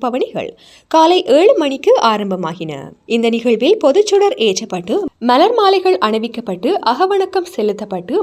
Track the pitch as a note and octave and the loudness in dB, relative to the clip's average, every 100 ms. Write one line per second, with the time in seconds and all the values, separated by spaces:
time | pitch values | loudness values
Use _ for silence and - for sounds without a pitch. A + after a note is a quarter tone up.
0 | B3 C4 - D3+ F#2 - - - - D#4+ | -4 -4 -6 -6 -10 -12 -20 -20 -2 2
1 | E4 F#4 D4 C#4+ G#4 A4+ C#4+ C4+ G4+ C5 | 4 2 2 4 4 4 0 -2 2 2
2 | A3+ G#3 G3+ F#3 E3 F3 D#3+ C#3 D#3 - | 2 0 -4 -4 -6 -8 -10 -10 -14 -16
3 | - A#3 A3+ A#3 A#3+ A3 C#4 A4 C#4+ E4+ | -4 -2 0 0 0 0 2 2 2 2
4 | G#4 G4 G4+ - A3 F#3+ A3+ F3+ F3+ F4+ | 2 2 2 0 -2 -2 -6 -8 -4 -4
5 | F4 - A#3+ B3+ G#4 A#4+ G4 F#4+ F#4 F#4 | -4 -4 2 4 4 4 2 2 2 0
6 | G#3+ A3 A3+ A#3 G#3 F3+ C4 G4+ A3 C4 | 0 -2 -4 -8 -8 -4 -2 -2 -2 0
7 | F#4+ G4 F#4+ F#4+ F4 - G#3 G3 G#3 F#3 | 0 0 0 -4 -6 -4 -4 -4 -6 -8
8 | F3+ F4 | -4 -2